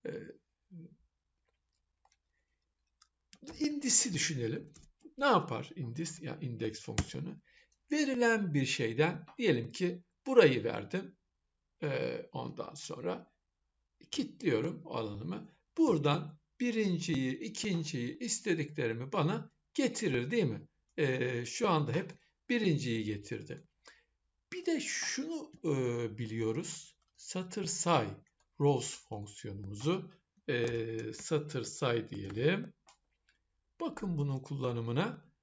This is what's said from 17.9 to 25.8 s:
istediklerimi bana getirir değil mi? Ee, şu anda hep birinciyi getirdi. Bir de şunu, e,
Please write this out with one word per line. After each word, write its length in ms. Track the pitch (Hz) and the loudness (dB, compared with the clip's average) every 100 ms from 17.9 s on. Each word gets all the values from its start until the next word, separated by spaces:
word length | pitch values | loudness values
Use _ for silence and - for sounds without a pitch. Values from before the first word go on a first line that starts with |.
| 135 120 - | -2 -4 -4
istediklerimi 920 | 247 - 214 160 143 - 120 113 135 | -4 -2 0 0 0 -2 -2 -2 -2
bana 380 | 196 156 226 - _ _ | 2 2 0 -6 _ _
getirir 560 | - 262 - 214 120 127 | 2 2 2 0 2 2
değil 140 | 233 | 2
mi? 240 | 156 104 - _ _ - | 2 -2 -10 _ _ 0
Ee, 480 | 139 127 123 120 117 | 2 2 0 0 -4
şu 220 | - 214 | 0 4
anda 240 | 160 143 | 4 2
hep 200 | 156 - - _ _ - | 0 -2 -12 _ _ 0
birinciyi 560 | 240 190 139 123 113 | 2 4 4 2 0
getirdi. 580 | 107 101 - 117 - - - _ - - _ _ _ _ _ | 0 -4 -6 -8 -8 -12 -14 _ -20 -20 _ _ _ _ _
Bir 140 | 370 349 | -4 0
de 140 | 320 | 0
şunu, 720 | - - - - 311 330 - - | 0 -2 -2 -4 -4 -6 -8 -4
e, 540 | 165 139 | 0 2